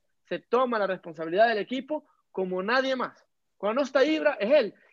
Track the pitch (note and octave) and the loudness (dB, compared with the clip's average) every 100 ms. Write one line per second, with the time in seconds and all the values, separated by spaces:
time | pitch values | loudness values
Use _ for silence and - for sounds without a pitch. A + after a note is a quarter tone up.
0 | _ _ - F3 - A#3+ B3+ A3+ F#3+ F3+ | _ _ -10 -10 -2 0 0 0 -2 -4
1 | F3 D#3 D#3+ F#3 A#3 G#3+ F#3 C4 C4 D4+ | -8 -10 -2 2 2 2 -4 -6 -6 -8
2 | - _ _ - F#3 F#3 G3 C4 C4+ B3+ | -10 _ _ -6 -4 -4 0 0 0 -2
3 | E3+ - _ _ _ - G3+ A#3+ C4 C#4 | -6 -10 _ _ _ -6 -2 -2 0 2
4 | D4 D#4 - - G3+ D4+ G3+ - _ | 2 2 0 0 2 4 2 -6 _